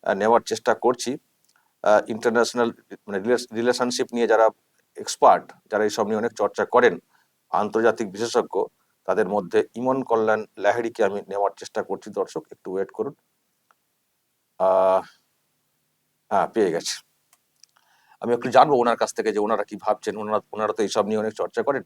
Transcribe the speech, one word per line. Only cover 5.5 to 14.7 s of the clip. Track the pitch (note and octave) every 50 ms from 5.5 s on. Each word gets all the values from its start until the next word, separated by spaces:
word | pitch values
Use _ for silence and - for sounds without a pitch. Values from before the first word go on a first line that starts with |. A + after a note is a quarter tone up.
| - _ _ _
যারা | G#2+ G#2 G#2+
এইসব | G#2+ G#2 A#2 G#2+
নিয়ে | G2+ A2
অনেক | G#2+ A2 A#2
চর্চা | - - G#2 G2+ - - G2+
করেন, | - - A#2+ B2 A2+ F2 D#2 _ _ _ _ _ _ _ _ _ _
আন্তর্জাতিক | - F2+ G#2 G#2 - A2+ A2+ A2+ G#2+ A2 A#2 G2
বিশেষজ্ঞ, | F2+ G2+ A#2 A#2 - A#2+ G2+ - - F#2+ A2 - _ _ _ _ _ _ _
তাদের | - G2 F#2 G#2+ F2+
মধ্যে | G#2 G#2 F#2 E2+ A2 G#2+ - - _
ইমন | A#2 B2 B2+ C3 C3+
কল্যাণ | B2 - A#2+ A2+ A2 A2 G#2+ A2 G#2+ _ _ -
লাহিড়িকে | G2 G#2 - A#2+ A#2 A2+ A#2 - G#2+
আমি | G2 G2+ G2+ F#2+ F#2+
নেওয়ার | G2 G2+ G2+ G2 - -
চেষ্টা | F#2+ - _ A2
করছি। | F#2+ - G2 F#2+ - A2
দর্শক, | G2 G#2 F#2+ - - - - _
একটু | - _ _ G2+
ওয়েট | F#2 F#2+ G2 -
করুন। | _ - A2 C#3 D#3 _ _ _ _ _ _ _ _ _ _ _ _ _ _ _ _ _ _ _ _ _ _ _ _ _ _ _ _ _
আহ, | F#2 F#2+